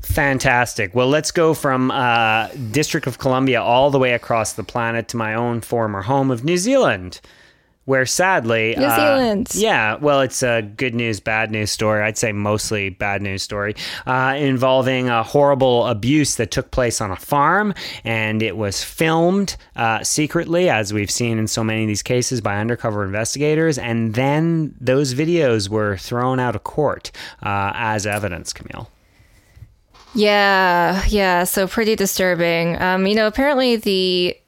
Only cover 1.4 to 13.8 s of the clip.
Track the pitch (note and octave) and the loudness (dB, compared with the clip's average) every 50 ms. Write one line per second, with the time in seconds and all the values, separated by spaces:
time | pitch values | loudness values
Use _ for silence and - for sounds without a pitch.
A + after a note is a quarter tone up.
1.4 | E3 D#3+ D#3 C3+ - C#3+ C3 B2+ B2+ B2+ - - B2+ B2 A#2 A#2 A2+ A2 A2 A2+ | 4 4 2 2 0 0 0 2 0 0 0 0 2 2 4 4 4 4 2 2
2.4 | A2 G2 - - B2+ A2 G#2+ C#3+ D3+ - - E3 - C#3 A#2+ - - C#3 B2+ B2+ | 0 -2 -6 -10 -10 -4 -2 -2 -2 0 -2 -4 -4 -4 -8 -4 -2 0 0 2
3.4 | C3+ C3+ B2 A#2 G2 G2+ A#2+ B2+ C3+ D3 C#3 C#3 C3 B2+ A#2+ A#2 - - A#2 A2+ | 2 2 2 2 2 4 4 4 4 4 4 4 2 4 2 0 0 0 0 0
4.4 | A2 - - - G#2+ - - B2 A#2 A#2 A#2 A#2 A2 - - A#2 A2+ A2 A2 A2+ | 0 -2 -4 -8 -12 -8 -4 -4 -2 -2 -2 -2 -4 -4 -4 -4 -4 -2 -2 -2
5.4 | A#2+ A#2+ A#2 A#2 A2 - - A#2+ A2+ G#2+ G#2 G2 F#2+ G2+ C3+ C#3 C3+ C3+ C3 A#2 | -2 -2 -2 -4 -4 -4 -2 -2 0 -2 -2 -4 -2 0 0 2 2 2 0 -2
6.4 | A#2 D#3 F3 F3+ F3+ A3+ C4+ C4+ A#3+ D#3 A2+ G2 F2+ F2+ - - _ - - _ | 0 0 0 0 0 2 2 4 4 2 0 -2 -6 -10 -14 -16 _ -20 -20 _
7.4 | - _ _ _ _ _ _ _ _ - C3 C3 C3 B2 - - F3+ F#3+ F#3+ E3+ | -20 _ _ _ _ _ _ _ _ 0 2 2 2 0 0 0 2 2 2 2
8.4 | B2 A2+ A#2 A2+ A2 A2 A2+ - C4 C#4+ - - - D4+ C#4 C4+ B3+ A#3 G#3 G3 | 2 2 0 2 2 0 0 0 0 2 2 2 4 4 2 2 2 0 0 -2
9.4 | - - - F3 G#3 A3 G3 C3 A2 G#2+ A2 - D3 D3 C#3+ C#3 C3+ B2+ - - | -2 -4 -2 -2 0 2 2 2 2 0 0 0 2 2 4 4 2 0 -2 -2
10.4 | C3+ B2 A#2 A#2 A2 G#2 G#2 A2 C3+ B2+ A2+ A#2 A#2+ A#2 A2 G2 _ - A2 A2 | -2 0 0 0 -2 -6 -6 -6 -4 -4 -2 -2 -2 -2 -4 -4 _ -2 -2 -2
11.4 | A2+ A2 A2 A2 G#2+ G2+ - - A2+ G#2+ G#2+ G#2+ G#2+ A2 A2 - - A2+ G#2 G#2 | -2 -2 -2 -2 -2 -2 -2 0 0 0 2 2 0 -2 -2 -2 -2 -2 -2 -2
12.4 | G2+ G#2 G#2+ G#2+ - - A2+ G#2 G2 G2 F#2 _ G#2+ G2+ G2+ G2 G2+ G2+ F#2+ G2 | 0 0 0 0 -2 -4 -4 -2 -4 -4 -6 _ -6 -4 -4 -4 -4 -6 -6 -6
13.4 | - - G#2+ G#2 G2+ G#2 G#2+ - | -8 -6 -6 -4 -4 -4 -6 -6